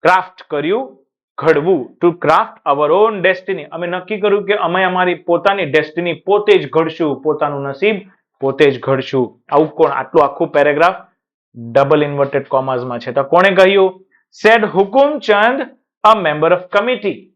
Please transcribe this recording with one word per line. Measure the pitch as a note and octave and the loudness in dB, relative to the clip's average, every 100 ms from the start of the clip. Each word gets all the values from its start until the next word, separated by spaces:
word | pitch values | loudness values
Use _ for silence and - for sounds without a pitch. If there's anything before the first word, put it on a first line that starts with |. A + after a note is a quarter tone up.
ક્રાફ્ટ | D#3+ F#3 F3+ _ - | 2 0 -2 _ -10
કર્યું, | D3+ D3+ G#3+ C4 - _ _ _ - | -6 -4 -4 -6 -16 _ _ _ -4
ઘડવું, | D3+ D3+ D#3 F3+ A#2 _ | 0 0 2 -2 -2 _
to | F3 | -2
craft | E3 C#3+ E3 A3 - - | 0 0 0 0 -6 -4
our | C#3+ D3 | -2 2
own | F3 A3 G#3 | 2 2 0
destiny. | F3+ F#3 - F#3+ | -2 -2 -4 -10
અમે | D3 E3 F3 | -8 -10 -8
નક્કી | F3+ F3+ G#3+ | -8 -8 -4
કર્યું | G#3 G3+ F#3 | -2 -2 -2
કે | |
અમે | G3+ E3+ F3+ | -2 -2 -2
અમારી | F#3 F3+ F3+ | -2 0 -2
પોતાની | F3 - E3+ G3+ G3 E3 | -2 -2 0 0 -2 0
ડેસ્ટિની | D3+ D3 E3+ F3 | 0 -2 -6 -6
પોતે | D#3+ - G3+ G#3 F#3+ | -6 0 0 4 2
જ | D3 | 2
ઘડશું, | D3 D#3+ D#3+ D#3+ C3 | -2 -2 -2 -4 -2
પોતાનું | D#3 D3+ D3 C#3+ | -4 -2 -2 -4
નસીબ | C#3 C3+ G3+ G#3 - _ _ _ | -8 -2 -2 -2 -8 _ _ _
પોતે | C3+ C3+ D3 | -4 2 2
જ | B2+ | 2
ઘડશું. | - C3+ B2+ C3+ A#2+ _ _ | -2 -4 -2 -2 -4 _ _
આવું | D3 D#3 | 0 0
કોણ? | - D#3 | 0 0
આટલું | C#3 C3 E3 | 0 -2 2
આખું | C#3 C#3+ E3 | 2 0 -2
પેરેગ્રાફ | D3 C#3+ D3 E3+ F#3+ - _ _ _ _ A#2+ | 2 2 2 0 0 -14 _ _ _ _ -18
ડબલ | A#2 A#2 C#3 D3+ | -4 0 2 2
ઇન્વર્ટેડ | D3 C#3+ C3+ C#3+ - | 0 -2 -2 -2 -2
કોમાસમાં | C3 C3+ B2+ B2+ A#2+ | -4 -2 -6 -6 -10
છે. | C3 | -6
તો | B2 | -4
કોણે | C3+ E3 F#3+ | 0 2 2
કહ્યું? | F#3+ F#3+ G3 F#3+ F#3+ _ _ _ - | 4 4 4 2 0 _ _ _ -2
Said | G#3+ A#3 G#3+ | 2 2 2
હુકુમચંદ, | D#3+ G3 A#3 C#4+ D4+ - G3+ A3 C#4 C4 _ _ _ | 0 0 2 2 0 0 2 2 -2 -8 _ _ _
a | G#3+ A3 | 2 2
member | E3+ D3+ D#3+ | 0 0 0
of | F3+ F3+ G3+ | 0 0 -4
committee. | A3+ B3+ G3+ C3 - | -2 -4 -4 -8 -14